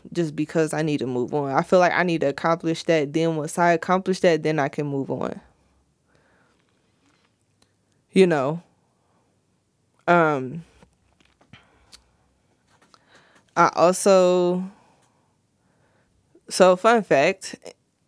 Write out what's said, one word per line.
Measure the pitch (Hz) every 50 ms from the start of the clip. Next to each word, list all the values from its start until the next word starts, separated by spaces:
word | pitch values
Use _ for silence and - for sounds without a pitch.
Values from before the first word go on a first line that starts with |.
| - -
just | - 175 170 151 147
because | 156 156 - - 165 160 156
I | 156 151
need | 160 160 147 139
to | 120 131
move | 127 123 123 - -
on. | 147 139 139
I | 135 147
feel | 170 - 190 185
like | 175 170
I | - - 175
need | 180 165 156
to | - 139
accomplish | 139 - - 165 165 165 - 165 165 - -
that. | - 165 160 143 143
Then | 143 165 160 165 160
once | 156 143 165 - 190
I | 175 175
accomplish | 170 165 - - 185 190 190 190 190 -
that, | - 180 165 156 151
then | 156 160 156
I | 135 139
can | - - 147
move | 147 139 139 131 -
on. | 131 - - - - - - _ _ _ _ _ _ _ _ _ _ _ _ _ _ _ _ _ _ _ _ _ _ _ _ _ _ _ _ _ _ _ _ _ _ _ _ _ _ _ _ _ _ _ _ _ _ _ _ _ _ _ _ _
You | - 190 185 175
know? | 160 143 127 139 160 170 - _ _ _ _ _ _ _ _ _ _ _ _ _ _ _ _ _ _ _ _ _ _ _ _ _ _ _ _
Um, | - 175 175 165 156 147 135 131 127 147 170 160 - _ _ - _ _ _ _ _ _ _ _ _ _ _ _ _ - - _ _ _ _ _ _ - - _ _ _ _ _ _ _ _ _ _ _ _ _ _ _ _ _ _ _ _ _ _ _ _ _ _ _ _ _ _ _
I | 170 170 - -
also, | - 160 175 185 - - 208 190 185 185 180 180 180 180 175 180 180 185 190 202 _ _ _ _ _ _ _ _ _ _ _ _ _ _ _ _ _ _ _ _ _ _ _ _ _ _ _ _ _ _ _ _ _ _ -
so | - - 190 185 185
fun | 180 - 220 240 226
fact, | 190 - 165 135 143 180 190 - - - - - - - - _ _ _ _ _ _